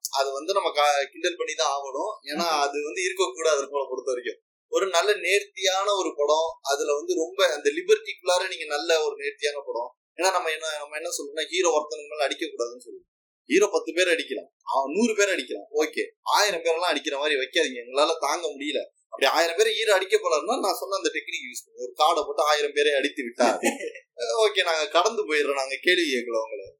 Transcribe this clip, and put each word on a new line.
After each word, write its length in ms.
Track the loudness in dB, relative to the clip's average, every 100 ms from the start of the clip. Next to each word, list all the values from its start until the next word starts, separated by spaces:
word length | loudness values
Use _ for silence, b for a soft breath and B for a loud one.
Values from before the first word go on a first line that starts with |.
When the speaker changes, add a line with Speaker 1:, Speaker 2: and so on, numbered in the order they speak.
| -6 -2
Speaker 1:
அது 100 | -2
வந்து 200 | -2 -2
நம்ம 160 | 0 0
க-, 320 | 4 4 4
கிண்டல் 320 | 0 -2 -4 -2
பண்ணி 180 | -6
தான் 180 | 0 0
ஆகணும். 400 | 0 -4 -6 -6 -8
ஏன்னா 220 | -8 -2 0
Speaker 2:
ம்ஹும். 140 | 2
Speaker 1:
அது 160 | 2 0
வந்து 180 | -6 -4
இருக்கக்கூடாது 580 | -4 0 0 2 2 2
நம்மளை 240 | 0 -4 -4
பொறுத்த 220 | -4 -4
வரைக்கும். 280 | -4 -4 -10 _ _ -4
ஒரு 140 | -2 2
நல்ல 240 | 2 2
நேர்த்தியான 720 | 0 2 2 0 -4 0 0 0
ஒரு 160 | 0 0 0
படம், 340 | 2 2 0 -4
அதுல 320 | -4 -2 0
வந்து 200 | -2 -2
ரொம்ப 260 | -2 -2 2 2
அந்த 160 | 2 -2
லிபர்ட்டிக்குள்ளார 760 | -2 2 2 2 -8 0 0 0
நீங்க 160 | -6
நல்ல 260 | -6 -4 2 2
ஒரு 100 | 2 -4
நேர்த்தியான 420 | -8 -4 -4 -4 -6
படம். 240 | -6 -6 _ _ -2
ஏன்னா 140 | 0
நம்ம 180 | 0 -2
என்ன, 160 | -4 -6 -8
நம்ம 180 | -10 -10
என்ன 120 | -8
சொல்றோம்னா, 360 | -8 -8 -6 -4
ஹீரோ 200 | 0 2
ஒருத்தனுக்கு 380 | 2 -2 -12 -12
மேல 160 | -2
அடிக்க 200 | -2 -2 -8
கூடாதுன்னு 380 | -6 -8 -10 -18
சொல்லுவோம். 220 | -20 _ _ _ _ 0
ஹீரோ 160 | 2 4
பத்து 180 | 2 -2
பேர் 160 | 0 2
அடிக்கலாம், 420 | 2 -2 -8 -10 _
அவன் 280 | -2 -2 0
நூறு 200 | 2 2
பேர் 200 | 2 2
அடிக்கலாம், 340 | 0 -4 -10 -4
ஓகே. 280 | -2 0 -2 -6 _ 0
ஆயிரம் 320 | 2 2 2
பேரெல்லாம் 300 | 0 0 0
அடிக்கிற 240 | 0 -2 -2
மாதிரி 200 | 0 0
வைக்காதீங்க, 380 | 0 0 0 -2
எங்களால 320 | -4 2 2 2
தாங்க 280 | 0 -2 -4
முடியல. 320 | -6 -4 -4 -6 _
அப்படி 220 | _ 2 4
ஆயிரம் 300 | 4 2 4
பேரை 140 | 2
ஹீரோ 200 | 2 4
அடிக்க 220 | 2 4 2
போலாம்னா 380 | 2 0 0 0
நான் 180 | 0 -2
சொன்ன 160 | -4 -2
அந்த 140 | -2
டெக்னிக் 360 | -4 -8 -10 -10
யூஸ் 160 | -14
பண்ணுங்க, 200 | -16 -12
ஒரு 100 | -10 2
கார்டை 240 | 4 4
போட்டு 200 | 0 0
ஆயிரம் 300 | 2 2 2
பேரை 200 | 2 2
அடித்து 300 | 2 0 -4
விட்டார். 360 | -8 2 2 4
<laughs> 460 | 0 -2 -10 -12 _ -8 -2 2
ஓகே, 220 | 2 4
நாங்க 200 | 2 2 2
கடந்து 340 | 4 2 0
போயிடுறோம், 360 | 0 0 2 0
நாங்க 140 | -2 -2
கேள்வி 260 | 2 2 2
கேட்கல 320 | 0 0 -4
உங்களை. 260 | -4 -8 -14 _